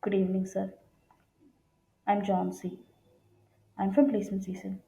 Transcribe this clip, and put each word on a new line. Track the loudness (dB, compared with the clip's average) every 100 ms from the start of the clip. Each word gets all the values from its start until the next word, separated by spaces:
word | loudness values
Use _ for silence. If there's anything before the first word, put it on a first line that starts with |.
Good | 0
evening, | 2 2 0 -2
sir. | -4 -6 -8 _ _ _ _ _ _ _ _ _ _ _ _ 0
I'm | 0 2
John | 0 0
C. | -4 -8 -10 -18 _ _ _ _ _ _ _ _ -4
I'm | 0
from | 4 4
Placement | 4 -2 -6
C | -6
seven. | -8 -8 -10